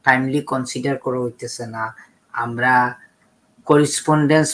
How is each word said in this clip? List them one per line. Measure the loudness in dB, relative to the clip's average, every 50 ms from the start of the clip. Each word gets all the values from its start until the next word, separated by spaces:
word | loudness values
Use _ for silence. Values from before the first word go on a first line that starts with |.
| _
টাইমলি | 2 2 2 0 -2 -2 -4 -4 -4
কনসিডার | -4 -6 -6 -6 -8 -6 -4 -4 -4 -4 -4
করা | -4 -4 -4 -4
হইতেছে | -6 -8 -10 -14 -14 -12 -12 -12 -10 -8
না, | -8 -8 -10 -10 -14 -20 _ _ _ _ _ -8 -8 -6
আমরা | -6 -4 -2 0 2 4 4 2 0 -4 -10 -18 _ _ _ _ _ _ _ _ _ _ _ _ 4
করেসপন্ডেন্স | 4 4 4 4 0 -4 0 0 2 2 4 4 4 4 2 2